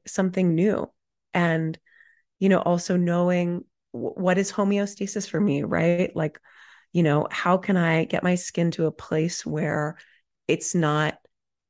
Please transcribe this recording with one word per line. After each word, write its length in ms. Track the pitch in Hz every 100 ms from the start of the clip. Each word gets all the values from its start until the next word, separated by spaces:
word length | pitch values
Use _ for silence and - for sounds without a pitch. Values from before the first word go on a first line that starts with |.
| -
something 480 | - 185 185 180
new. 380 | 160 202 - - _ _ _ _
And, 460 | 175 170 160 160 160 _ _ _ _ _ -
you 100 | 196
know, 100 | 185
also 380 | - 175 - 180
knowing 640 | 175 170 175 180 175 175 - _ _
w-, 200 | 120 120 -
what 220 | 185 185
is 140 | 196
homeostasis 800 | - 202 202 202 - 196 208 196
for 100 | -
me, 240 | 208 143
right? 500 | - 170 165 175 180
Like, 240 | 165 156 - _ - - - _
you 120 | 170
know, 240 | 156 151 -
how 260 | - - 185
can 200 | 185 185
I 260 | 165 160
get 200 | 160 -
my 120 | 180 180
skin 360 | - - 170
to 160 | - 160
a 40 |
place 540 | - - 160 165 - 156
where 520 | 151 151 156 151 170 - _ _ _ -
it's 260 | 160 - 180
not, 420 | 156 151 151 - _ _ _ _